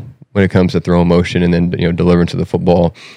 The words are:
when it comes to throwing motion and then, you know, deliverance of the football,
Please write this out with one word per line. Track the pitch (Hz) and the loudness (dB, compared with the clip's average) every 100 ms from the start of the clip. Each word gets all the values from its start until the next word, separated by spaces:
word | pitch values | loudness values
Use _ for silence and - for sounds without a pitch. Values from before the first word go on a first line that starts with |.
| - - - | -10 -20 -6
when | 101 | -2
it | 95 | 0
comes | 95 92 | 2 0
to | 90 | -2
throwing | 90 87 85 | 0 0 2
motion | 87 85 87 | 2 0 -2
and | 87 | 0
then, | 87 87 87 | 0 -2 -2
you | 87 | -4
know, | |
deliverance | 85 87 87 85 | 0 2 2 0
of | 87 | -4
the | 87 | -6
football, | 87 87 87 85 - - | -2 0 2 0 -4 -16